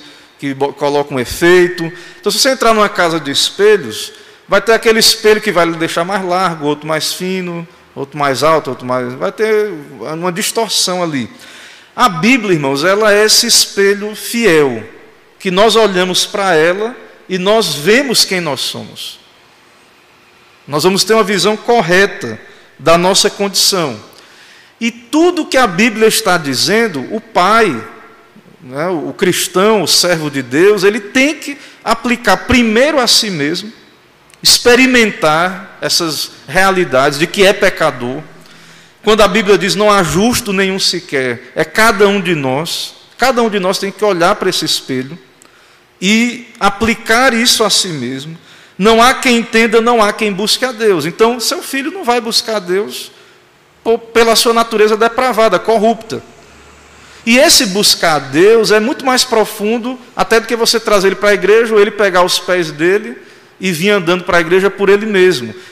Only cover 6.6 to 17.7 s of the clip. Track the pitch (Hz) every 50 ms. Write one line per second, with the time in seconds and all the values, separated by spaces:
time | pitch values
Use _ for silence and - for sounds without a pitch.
6.6 | 147 147 147 147 156 156 156 156 143 - - - 180 185 190 185 180 175 170 170
7.6 | 165 170 - - _ _ - 123 139 139 - 151 143 139 135 120 139 156 160 151
8.6 | - 143 123 - 127 123 127 127 123 123 127 135 165 196 190 - 220 220 220 214
9.6 | 208 214 185 156 143 143 147 113 104 135 156 165 175 185 170 185 180 - - 226
10.6 | 226 196 - - - - 180 180 175 170 147 135 117 101 - - - - - -
11.6 | - - - - - _ - - 240 240 180 156 160 226 262 262 208 208 175 156
12.6 | 143 135 139 139 151 185 196 208 220 214 202 208 214 214 208 - 240 233 - -
13.6 | - - - 202 196 196 202 202 208 214 214 196 - - - 233 233 196 165 156
14.6 | 147 135 120 110 110 - - - - - _ _ _ _ _ - - 196 180 185
15.6 | 214 226 202 226 220 202 190 180 185 185 180 - - - - 202 196 190 175 156
16.6 | 156 170 180 196 214 233 254 - - - - - _ - 180 185 180 196 214 226
17.6 | 208 165